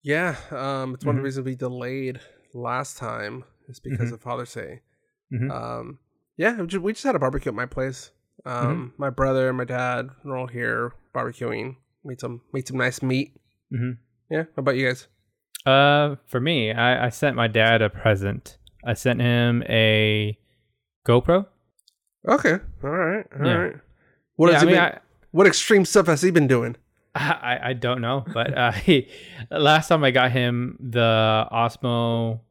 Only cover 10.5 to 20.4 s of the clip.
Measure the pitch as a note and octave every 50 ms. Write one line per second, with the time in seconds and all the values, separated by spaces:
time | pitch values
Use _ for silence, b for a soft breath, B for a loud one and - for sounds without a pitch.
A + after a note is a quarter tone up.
10.5 | B2 A#2+ A#2 A#2 A#2 A#2 A#2+ A#2+ - - _ _ - B2+ A#2+ A#2+ A#2+ - B2 A#2
11.5 | A#2 A2 A2 C3 C3 _ _ _ _ _ _ D3 B2+ B2+ - B2 A#2+ A#2+ _ _
12.5 | - C3+ B2+ - C3+ B2+ B2 B2+ B2+ - - C3 C3 C3 C#3+ - _ _ _ _
13.5 | _ _ _ _ C#3 A#2+ A#2+ B2+ B2 - _ _ _ _ _ _ D#3+ D#3 D#3+ D#3+
14.5 | _ - C3 C#3 B2+ C3 C3+ B2+ B2+ B2+ - _ _ _ _ _ _ _ _ _
15.5 | _ - _ C3+ C3+ C#3 C#3+ C#3+ D3 D3 D3 D3 C#3+ - _ _ - B2 B2 D#3+
16.5 | E3+ C#3 A2 G#2+ A2 A#2 A#2 B2 B2 - B2 B2 - - - C#3+ B2 A#2 A#2 A2+
17.5 | G#2+ A#2 A2 A2+ A#2 A2+ A2 G2+ - - - A2+ G#2 F#2+ G2 G2 - - _ -
18.5 | - _ _ _ _ _ - A#2+ A#2 - - C3 A#2+ A#2 B2 A#2+ A#2+ A#2+ A#2+ A#2+
19.5 | A#2 A#2+ - - A2+ A2+ A2 A2 G#2+ G#2+ G#2+ G#2+ G#2+ G#2+ G#2 G#2 G#2+ _